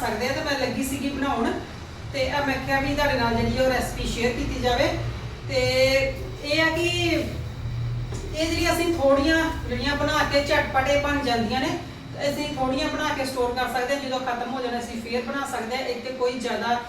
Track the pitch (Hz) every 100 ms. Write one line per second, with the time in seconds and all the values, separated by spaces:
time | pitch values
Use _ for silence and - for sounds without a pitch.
0 | 233 214 254 302 302 269 262 233 269 277
1 | 277 - 277 226 226 - - - - -
2 | - 277 254 285 277 254 - 269 277 285
3 | 285 262 233 233 233 247 262 247 226 -
4 | 233 233 233 240 285 247 247 240 320 -
5 | - - - - - 262 254 262 262 269
6 | 262 - - - 285 311 320 330 349 349
7 | 339 302 - - - - - - - -
8 | - - - 302 320 330 339 339 349 339
9 | 269 277 294 320 320 302 - 240 277 294
10 | 302 302 277 285 285 294 294 269 262 285
11 | 285 285 254 240 208 254 294 339 - -
12 | - - 285 285 294 269 262 269 302 311
13 | 294 269 262 254 240 247 247 254 247 277
14 | 262 254 254 240 240 254 247 240 233 233
15 | 233 240 233 277 269 240 220 262 262 240
16 | 254 254 247 247 233 214 233 240